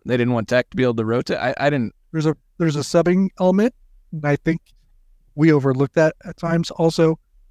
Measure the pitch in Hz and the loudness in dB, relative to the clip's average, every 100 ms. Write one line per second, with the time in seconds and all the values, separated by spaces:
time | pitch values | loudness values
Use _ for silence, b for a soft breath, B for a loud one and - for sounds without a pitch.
0 | - 123 120 120 104 123 - 139 127 117 | -4 -2 0 -2 0 -2 -2 -2 0 0
1 | 110 120 - 180 127 - 143 143 113 - | -2 -2 -4 -4 -4 -4 -4 -2 -4 -8
2 | _ 160 156 147 _ - 170 147 147 175 | _ -4 -2 -4 _ -4 -4 -2 -2 0
3 | 170 180 190 - 185 190 226 - _ _ | 2 0 0 0 0 2 0 -4 _ _
4 | _ 160 147 143 - 165 - _ _ _ | _ -8 -2 -2 -2 -6 -8 _ _ _
5 | _ _ _ - 160 151 135 131 139 - | _ _ _ 2 4 4 2 0 0 2
6 | 156 - 196 170 165 170 170 - 165 160 | 0 0 -10 -10 -4 -2 -2 -2 0 2
7 | 160 160 _ _ _ | 2 0 _ _ _